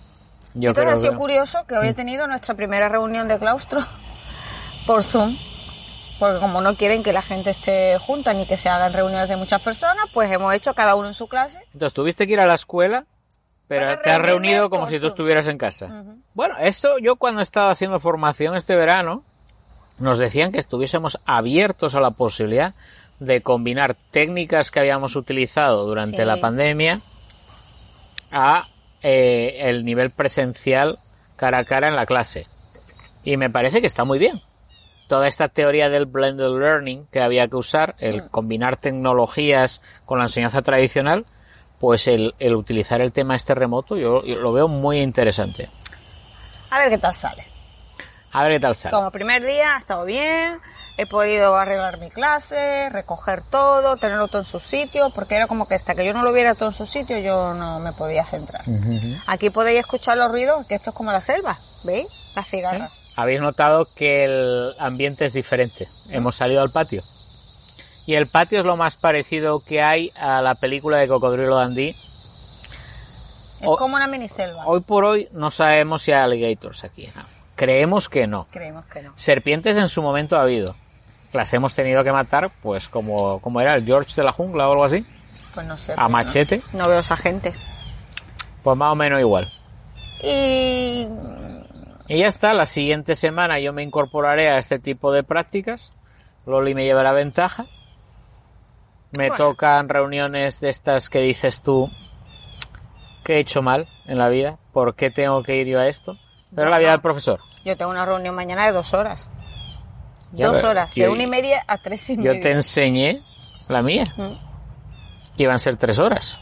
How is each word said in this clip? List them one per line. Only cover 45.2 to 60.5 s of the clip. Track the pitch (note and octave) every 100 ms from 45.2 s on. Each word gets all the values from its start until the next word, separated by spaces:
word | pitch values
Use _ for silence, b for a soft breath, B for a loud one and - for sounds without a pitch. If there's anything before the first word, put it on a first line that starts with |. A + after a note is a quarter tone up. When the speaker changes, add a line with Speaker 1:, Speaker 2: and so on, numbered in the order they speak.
| A2+ G2+ G2 - - - - - - - - B B B -
Speaker 2:
A | C4+
ver | C#4
qué | G#3+
tal | F3+
sale. | - - - - - - - - B B B B
Speaker 1:
A | C#3
ver | D3+
qué | D3+
tal | C3
sale. | A2 - G#3
Speaker 2:
Como | F#3+
primer | G3 G#3+ B3
día | B3 C#4+ D4+
ha | C#4
estado | - F3+ F3+
bien, | B3 D4+ D#4+ E4 E4+ B B B -
he | G3+
podido | G#3 G#3 G#3+ G3+ F#3+
arreglar | G3 G3 F#3 E3+
mi | E3+
clase, | A3+ C#4+ D4 D4 D4 C#4+ C#4 C#4
recoger | G3+ - E3+ - F#3+ -
todo, | C4+ C#4 C4+ C4+ B3+
tenerlo | G#3+ G#3 G#3
todo | G3+
en |
su | F#3+ F3
sitio, | - C#4 C#4+ C#4+ C#4
porque | G3+ G3
era | G#3 A3+
como | A3+ G#3
que |
hasta | F#3+ - F3
que | F#3
yo |
no | A3+
lo | B3
viera | B3 A#3+
todo | A3 A3
en |
su | G3+ G#3+
sitio, | C#4+ B3+ A3+
yo | G3 F#3+ F3+
no | F3 E3+ D#3+
me | E3
podía | - D#3 D#3+
centrar. | E3 D#3 C#3+ -
Speaker 1:
Ujú. | - G#2+ G#2+ A2+ A#2 C#3+ -
Speaker 2:
Aquí | F#3 G#3
podéis | G#3+ A3+ A#3
escuchar | A#3 B3 - A#3+
los | A#3+
ruidos, | A#3+ B3+